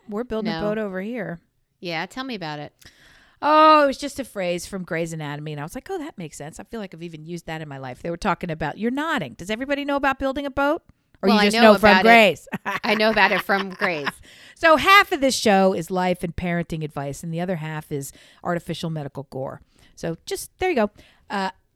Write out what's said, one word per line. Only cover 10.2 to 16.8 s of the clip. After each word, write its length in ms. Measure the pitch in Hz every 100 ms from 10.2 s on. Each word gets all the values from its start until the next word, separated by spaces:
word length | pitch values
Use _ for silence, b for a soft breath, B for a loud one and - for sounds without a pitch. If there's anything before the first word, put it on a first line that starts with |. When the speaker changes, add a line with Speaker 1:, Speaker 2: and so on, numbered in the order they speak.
| 269 269 285
Speaker 1:
a 40 |
boat? 320 | 277 285 320 _ _ _ -
Or 40 | 196
Speaker 2:
Well, 80 | 208
Speaker 1:
you 60 |
Speaker 2:
I 20 | 208
Speaker 1:
just 80 | 220
Speaker 2:
know 160 | 226
Speaker 1:
know 40 | 190
from 120 | 208
Speaker 2:
about 100 | 185
it. 80 | 220
Speaker 1:
Grey's? 400 | 233 202 143 - -
<laughs> 160 | - 196
Speaker 2:
I 100 | 226 214
know 140 | 220
about 200 | 214 196
it 120 | 185
from 280 | - 196 196
Grey's. 380 | 180 202 156 143 - B B B B
Speaker 1:
So 200 | 330 302
half 360 | 320 403 -
of 80 | 320
this 160 | 269 -
show 360 | 226 196 190
is 160 | 196 160
life 340 | 185 185 180
and 100 | 175
parenting 480 | - 180 170 165 160